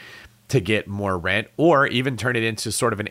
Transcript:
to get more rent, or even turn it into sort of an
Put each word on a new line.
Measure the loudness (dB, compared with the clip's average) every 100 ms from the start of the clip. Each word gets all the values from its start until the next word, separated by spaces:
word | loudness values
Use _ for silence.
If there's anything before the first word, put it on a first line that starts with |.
| -20 -20 -20 _ -2
to | -2
get | 2 0 -2
more | -4 -2 -2
rent, | 0 -2 -2 2
or | 4 6 4
even | 0 -2 -2
turn | -2 0
it |
into | -2 -2 -4
sort | -2 -2
of | -2
an | -4